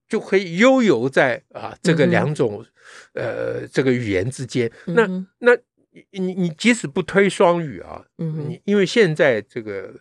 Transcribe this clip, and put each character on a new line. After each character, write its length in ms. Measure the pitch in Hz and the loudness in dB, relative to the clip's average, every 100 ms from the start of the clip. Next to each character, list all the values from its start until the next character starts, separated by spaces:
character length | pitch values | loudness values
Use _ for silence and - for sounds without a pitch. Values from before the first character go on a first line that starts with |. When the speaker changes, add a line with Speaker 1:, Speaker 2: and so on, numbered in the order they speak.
| _ | _
Speaker 1:
就 120 | 214 | -6
可 160 | - 196 | 0 0
以 200 | 190 170 | 0 2
悠 240 | 247 262 | 4 6
游 260 | 220 120 131 | 4 2 2
在， 360 | 151 139 113 - | 2 2 0 -10
啊， 220 | - 107 107 | -14 -14 -4
这 100 | 180 | 0
个 120 | 160 131 | 2 4
两 260 | 107 - | 2 0
种， 220 | 151 123 104 | 0 -2 -2
Speaker 2:
嗯 80 | |
哼。 20 | 117 _ - - - | -14 _ -20 -20 -14
Speaker 1:
呃， 540 | - 120 110 117 120 123 | -8 -8 -6 -6 -6 -4
这 120 | - | -2
个 100 | 131 | 0
语 160 | 123 113 | 0 0
言 200 | 92 110 | -2 -2
之 140 | 131 127 | -6 -6
间。 260 | 131 113 - - | -4 -4 -6 -2
Speaker 2:
嗯 80 | 180 | 0
哼。 320 | 202 185 190 _ | 0 -2 -10 _
Speaker 1:
那， 140 | - | 2
那 40 | - - _ _ - _ | 2 0 _ _ -20 _
你， 220 | 196 185 | -6 -6
你 160 | 185 175 | -2 -4
即 240 | 156 226 | 0 0
使 140 | 233 147 | 0 -2
不 160 | 185 | -6
推 260 | 180 196 196 | -2 0 0
双 320 | - 185 175 | 2 2 2
语 180 | 160 92 | -4 -10
啊， 200 | 80 80 - - | -14 -18 -18 -10
Speaker 2:
嗯 160 | 165 | -8
哼。 160 | 156 151 | -6 -8
Speaker 1:
你， 100 | 175 - | -8 -2
因 100 | 202 | 0
为 100 | 185 | 2
现 280 | 240 190 | 2 2
在 260 | 156 156 113 | 4 2 2
这 200 | 104 - | -4 -12
个 320 | 107 98 98 117 | -10 -10 -12 -18